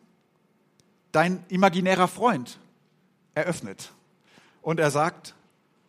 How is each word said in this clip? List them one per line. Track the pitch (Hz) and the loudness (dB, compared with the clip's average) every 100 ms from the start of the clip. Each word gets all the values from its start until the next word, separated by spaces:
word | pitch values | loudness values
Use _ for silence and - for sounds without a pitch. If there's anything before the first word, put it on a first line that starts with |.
| _ _ _ _ _ _ _ _ _ _ _ | _ _ _ _ _ _ _ _ _ _ _
dein | 156 170 180 - | 0 2 -2 -4
imaginärer | 185 196 175 185 185 180 | 2 4 4 2 2 0
Freund | - 233 156 120 - - _ _ _ _ _ _ | 2 0 0 -6 -18 -20 _ _ _ _ _ _
eröffnet. | 151 175 160 104 95 - - _ _ _ - _ _ | -4 -4 -6 -10 -14 -18 -20 _ _ _ -20 _ _
Und | - 170 | -4 0
er | 147 | 2
sagt, | 139 165 - - - _ _ _ _ | 2 -2 -4 -16 -20 _ _ _ _